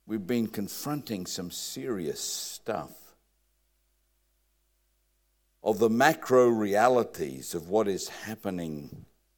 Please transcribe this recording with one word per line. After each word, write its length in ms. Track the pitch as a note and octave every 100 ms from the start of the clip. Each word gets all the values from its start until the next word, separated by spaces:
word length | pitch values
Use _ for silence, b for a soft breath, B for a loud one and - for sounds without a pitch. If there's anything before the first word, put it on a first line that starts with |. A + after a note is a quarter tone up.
| -
we've 220 | G#2+ F2+
been 200 | B2 G#2+
confronting 760 | G#2+ G2 - - D3 B2 G#2+ F2+
some 260 | - F2+
serious 680 | - - - C3+ G#2 D#2 C2
stuff 960 | - - - - - G2+ C#2+ - - _ _ _ _ _ _ _ _ _ _ _ _ _ _ _ _ _ _ _ _ _ _ _ _ _
of 160 | G2+ F#2+
the 100 | A2+
macro 600 | A2+ C#3+ D#3 - B2+ B2
realities 1040 | A2+ G#2 G2+ A#2 B2+ A2 - D2+ C2 B1+ F2
of 140 | D#2+
what 180 | G#2 G#2
is 220 | F#2 -
happening 960 | - - A2 G2+ F2+ E2+ D2+ C#2 - - _ _